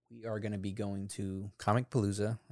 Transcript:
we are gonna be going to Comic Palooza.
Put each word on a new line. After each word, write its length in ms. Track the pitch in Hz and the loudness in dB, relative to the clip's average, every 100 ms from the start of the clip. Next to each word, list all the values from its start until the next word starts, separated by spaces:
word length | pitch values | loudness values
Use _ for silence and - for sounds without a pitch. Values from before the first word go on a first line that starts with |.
| - | -20
we 160 | 117 113 | -10 -6
are 140 | 107 | -2
gonna 180 | 104 101 | -2 -2
be 140 | 98 | -2
going 340 | 107 101 98 101 | -2 -2 -2 -4
to 400 | - 98 95 101 - | -4 -4 -4 -6 0
Comic 320 | 104 120 127 | 4 4 4
Palooza. 480 | 127 101 101 104 113 - | 2 2 2 0 -2 -8